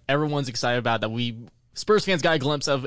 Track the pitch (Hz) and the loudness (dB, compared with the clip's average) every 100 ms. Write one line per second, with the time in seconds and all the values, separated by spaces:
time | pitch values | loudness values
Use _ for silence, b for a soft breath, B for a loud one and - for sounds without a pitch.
0 | - 143 151 147 131 117 123 123 117 113 | -2 0 2 0 -4 -2 0 0 0 0
1 | 110 113 120 113 117 _ _ - - 214 | -2 -2 -4 -6 -14 _ _ -8 2 2
2 | - 180 170 160 131 147 143 139 | 4 0 2 2 2 -2 0 -2